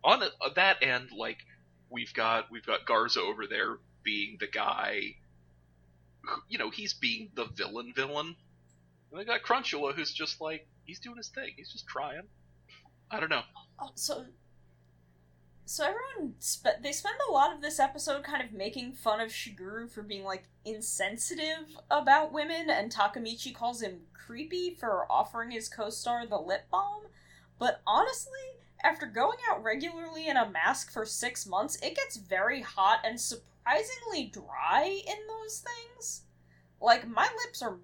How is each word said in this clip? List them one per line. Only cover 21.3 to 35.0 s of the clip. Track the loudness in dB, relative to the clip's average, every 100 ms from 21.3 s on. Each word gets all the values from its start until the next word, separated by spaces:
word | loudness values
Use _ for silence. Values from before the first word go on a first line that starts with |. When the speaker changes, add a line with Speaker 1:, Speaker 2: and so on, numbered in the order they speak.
| -2 -2 -4 -8 -18 2
Speaker 2:
about | 4 8 8 6
women, | 0 -2 -2 0
and | 0 0
Takemichi | 2 2 2 -8 -8 -10 -4
calls | -4 -2
him | -6 -8 -16
creepy | -20 -14 -10 -6 -2 -2 -2
for | 0 0 4
offering | 4 4 -2 -6
his | -6 -8
co-star | -6 -6 -4 -2 -2 0
the | -4
lip | 0 -4 0
balm. | 0 0 -4 -12 -20 -20 -20 -20 0
But | 0 2 4
honestly, | 6 4 0 -8 -10 -12 -14 -20 2
after | 2 2 -4
going | 2 2 2 0
out | 0
regularly | 0 -2 -2 -6 -8 -6 2
in | 2
a | 2
mask | 2 2 2 -2
for | -6 -4
six | -2 -4 -4 -2
months, | 0 0 -2
it | -4 -2
gets | -4 -6
very | -2 0 2 0
hot | -4 4 6 6 2
and | -4
surprisingly | -6 -6 -12 _ 2 2 2 -6 -6 -4 -6
dry | -10 -12 -4 4 4 4 0